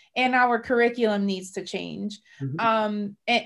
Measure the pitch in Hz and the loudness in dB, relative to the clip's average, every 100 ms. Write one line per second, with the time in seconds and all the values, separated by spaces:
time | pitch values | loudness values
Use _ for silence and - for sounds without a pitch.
0 | _ - 254 254 247 233 233 240 240 240 | _ -2 2 4 4 2 2 2 2 2
1 | 220 202 202 190 190 - 185 190 175 160 | 2 2 0 -2 -6 -10 -8 -8 -8 -8
2 | 202 208 _ - 135 151 226 220 214 208 | -10 -10 _ -10 -8 -2 0 2 0 -2
3 | 202 - - 240 | -6 -8 0 0